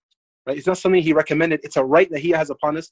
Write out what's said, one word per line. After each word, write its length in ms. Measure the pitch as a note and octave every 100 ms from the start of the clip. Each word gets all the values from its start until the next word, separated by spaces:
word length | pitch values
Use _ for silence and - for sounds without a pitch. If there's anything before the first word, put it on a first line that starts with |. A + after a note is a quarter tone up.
| _ _ _ _ -
right? 120 | C#3+
It's 100 | E3+
not 100 | F3+
something 240 | F#3+ F#3
He 100 | D#3+
recommended. 460 | D3+ D3+ D3+ E3 D3+
It's 120 | C#3+ D3
a 80 |
right 260 | C3 D#3+ F#3
that 80 | D3+
He 100 | E3
has 200 | D#3+ D3+
upon 280 | C3+ D3+ D#3
us 140 | D#3+